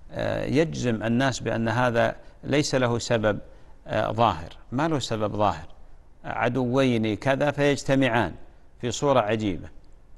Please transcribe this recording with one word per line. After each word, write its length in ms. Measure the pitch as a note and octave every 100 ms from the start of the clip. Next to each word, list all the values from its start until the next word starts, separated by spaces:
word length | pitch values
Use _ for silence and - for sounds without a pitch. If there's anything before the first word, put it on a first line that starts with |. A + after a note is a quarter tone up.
| -
آه، 320 | - A2 G#2+
يجزم 580 | G#2 B2+ E3 C#3 B2 A2
الناس 380 | A2 A#2 C3+ A#2+
بأن 280 | A2+ A2+ A2+
هذا 480 | A2+ B2+ A2+ A2+ - - -
ليس 300 | - C#3 D3
له 240 | C3+ B2 A#2
سبب، 400 | - A#2 G#2+ G2+ - - - - -
آه، 260 | A2 G#2+
ظاهر، 360 | G#2+ A#2 E2 E2+ - -
ما 160 | A#2+ E3
له 100 | D3+
سبب 380 | - A2 G#2+ G2+
ظاهر، 300 | G#2 D#2 - - - - - -
عدوين 920 | - - A#2 B2+ B2 C3 C3+ A#2 A2 G2+
كذا 340 | C3+ C3+ D3
فيجتمعان 800 | C#3+ C#3+ C#3 - C3+ C3 A#2 F2+ - - - - -
في 100 | A#2+
صورة 300 | G#2+ C#3+ C3
عجيبة. 480 | G#2 A2 G#2+ D#2+ - - - - -